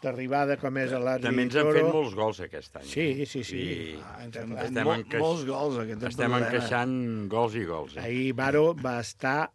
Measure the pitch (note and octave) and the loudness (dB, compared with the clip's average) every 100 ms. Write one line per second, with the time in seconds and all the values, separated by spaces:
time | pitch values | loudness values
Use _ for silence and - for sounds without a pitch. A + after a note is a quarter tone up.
0 | C3+ B2 B2+ C#3 C#3+ C#3 C#3 C3+ C3 B2+ | -4 -4 -2 2 2 2 0 0 0 0
1 | B2 C3 A#2+ B2+ B2 C3+ D3+ D#3 D#3+ D#3 | 0 0 2 2 4 4 6 6 6 4
2 | C3+ G2 A2 G#2 F2 D#2 - - C#2 - | 0 0 0 -2 -8 -10 -12 -14 -6 -2
3 | D#3+ C3+ D3 C#3 A2 F#2 F#2 E2+ D#2+ D2+ | 0 0 -2 -4 -6 -4 -4 -4 -6 -10
4 | D2 - A#2+ A#2 A2+ A#2 B2 B2 C#3+ A2+ | -12 -14 -12 -10 -8 -6 -4 0 2 0
5 | A2 - D#3+ E3+ C3+ C3+ D3 B2+ A2 A2 | 0 0 2 2 -2 -2 0 -2 -4 -4
6 | A#2+ A#2+ A#2+ B2 A2+ A#2+ A#2 A#2+ B2 C3 | -6 0 2 2 2 0 0 0 0 -2
7 | A#2+ A2 G#2 A2 A#2+ A2 F2+ E2 C#2+ C#2+ | -2 -2 0 2 2 0 -4 -4 -6 -8
8 | A#2 B2 C3 B2 C3+ D3 D#3 E3+ C3 A#2+ | -4 -2 -2 0 2 4 4 2 -2 -4
9 | A#2 - C3+ C#3 D#3+ | -6 -4 0 0 0